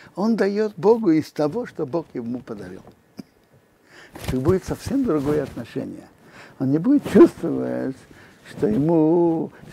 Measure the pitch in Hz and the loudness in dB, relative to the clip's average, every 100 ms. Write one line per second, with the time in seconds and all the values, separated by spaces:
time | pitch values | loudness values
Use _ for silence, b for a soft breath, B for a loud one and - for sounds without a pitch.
0 | b - 220 220 196 202 214 208 180 233 | b -4 -2 0 0 -2 -4 0 2 4
1 | 214 156 - - 151 220 247 - 147 165 | 4 2 0 -2 -2 -2 -8 -8 -6 -6
2 | 151 131 117 123 123 107 92 92 - - | -6 -10 -8 -8 -10 -14 -14 -18 -20 -20
3 | _ - - _ _ _ _ _ _ - | _ -20 -20 _ _ _ _ _ _ -20
4 | - - - 127 139 185 - 147 - 277 | -20 -14 -6 -2 0 0 -2 -8 -4 -2
5 | 247 156 139 151 131 - 117 139 101 98 | 0 0 0 -2 -4 -10 -12 -10 -10 -12
6 | - _ B B B - 131 147 202 285 | -18 _ B B B -6 -2 0 2 2
7 | - 190 339 - 160 135 127 123 127 131 | 4 8 8 6 -6 -4 -4 -4 -6 -8
8 | - B B B - - - 170 151 170 | -16 B B B -20 -4 -2 0 2 4
9 | 156 175 170 165 151 B - | 4 4 2 0 -4 B -20